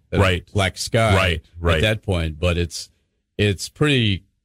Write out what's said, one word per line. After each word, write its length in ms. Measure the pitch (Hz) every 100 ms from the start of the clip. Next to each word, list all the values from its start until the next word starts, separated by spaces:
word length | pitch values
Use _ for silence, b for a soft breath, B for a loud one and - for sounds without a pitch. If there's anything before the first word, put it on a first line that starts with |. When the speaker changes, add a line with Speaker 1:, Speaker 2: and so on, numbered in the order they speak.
| -
Speaker 1:
at 60 | 90
a 40 |
Speaker 2:
Right. 300 | 95 90 -
Speaker 1:
black 240 | 104 95 -
sky 360 | - 117 113
Speaker 2:
Right, 280 | 95 92 82 - 82
right. 160 | 85 80
Speaker 1:
at 40 |
that 200 | 107 110
point. 360 | - 87 82 76
But 200 | 87 85
it's, 320 | 87 - - _ _ _ _ -
it's 300 | 104 92 -
pretty 560 | - 151 135 110 90 _ _